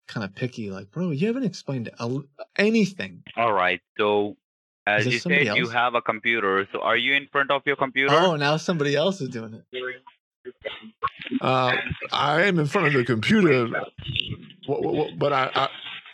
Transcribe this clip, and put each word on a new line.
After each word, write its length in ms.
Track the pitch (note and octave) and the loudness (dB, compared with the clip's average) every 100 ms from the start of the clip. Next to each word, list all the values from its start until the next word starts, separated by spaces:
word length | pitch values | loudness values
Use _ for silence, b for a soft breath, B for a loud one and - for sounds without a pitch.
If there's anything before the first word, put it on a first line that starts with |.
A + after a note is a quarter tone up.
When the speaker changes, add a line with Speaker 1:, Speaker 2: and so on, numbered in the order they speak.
| - | -12
Speaker 1:
kinda 200 | A#2+ G2 | -8 -8
picky. 400 | - B2 - G2+ | -6 -8 -6 -10
Like, 220 | F#2+ G2 | -10 -10
"Bro, 200 | D#3+ F3+ | -6 -4
you 140 | C#3 G#3+ | 0 -2
haven't 160 | B3+ A#3+ | 0 -4
explained 440 | - - C3+ G#2+ - | -6 -6 -6 -6 -6
a-, 200 | A#2+ C3+ C#3 - - - | -4 -4 -8 -16 -6 0
anything." 680 | G#3 A3+ G3 - F#2+ F2 - - | 2 4 2 -2 -12 -12 -8 -2
Speaker 2:
All 180 | A#2 | 0
right. 280 | G2 F2+ F2+ _ - | 2 2 0 _ 0
So, 340 | G#2 G#2 G#2 | 2 2 0
Speaker 1:
Is 40 | F#2+ _ _ _ _ G#2 | -6 _ _ _ _ 0
Speaker 2:
as 180 | G#2 B2 | 2 2
Speaker 1:
this 80 | |
Speaker 2:
you 60 | A#2 | 0
Speaker 1:
somebody 260 | - C#3+ A#2+ | 2 2 2
Speaker 2:
said, 120 | G#2+ | 2
you 60 | A#2+ | 0
Speaker 1:
else? 80 | |
Speaker 2:
have 200 | A#2+ B2 A#2+ | 0 0 0
a 60 | |
computer. 680 | A#2 A2 A#2 A#2 G2+ F#2+ G2+ | -2 -2 0 0 2 2 0
So, 100 | - | -2
are 160 | G2 A#2 | 0 2
you 160 | B2+ | 2
in 140 | C#3 C#3 | 0 0
front 240 | C#3+ C3+ | -2 0
of 100 | C#3 D3 | 0 0
your 100 | C#3 | -2
computer? 380 | C3+ C3 C#3 D3+ | -2 0 4 4
Speaker 1:
Oh, 200 | F#3 D3+ | 4 2
now 220 | D3 D#3 | 0 0
somebody 380 | F3+ E3+ C#3+ C#3+ | 0 0 0 2
else 260 | F3+ F#3+ | 0 -2
is 80 | B2+ | -6
doing 240 | A#2 A2 | -8 -12
it. 100 | A2 - B2+ B2+ B2+ - _ _ _ B2 - - - A3 - - - - - | -14 -14 -10 -10 -12 -18 _ _ _ -20 -14 -12 -12 -18 -8 -8 -8 -6 -2
Speaker 3:
Uh, 340 | B2+ C3 B2+ B2+ - - - | 0 2 2 0 -4 -8 -4
I 320 | A#2 - D#3 | 0 2 2
am 140 | G3 F3 | 4 2
in 80 | D3 | 2
front 200 | G3+ D3+ | 2 2
of 60 | |
the 100 | C#3 | 2
computer, 640 | A#2+ A2+ G#2+ A3 E3 C3 A#2 | 2 0 4 6 6 6 2
wh-, 1040 | - - - - A#2+ - - - - - | -2 -8 -12 -8 -6 -6 -8 -16 -12 -4
wh-, 420 | C#3+ - - D3+ | -2 0 0 -2
wh-, 40 | E3 | 0
but 140 | C#3+ | 2
I, 180 | C3+ C3 - | 2 2 2
I, 140 | C3+ - - - - | 0 -2 -14 -16 -6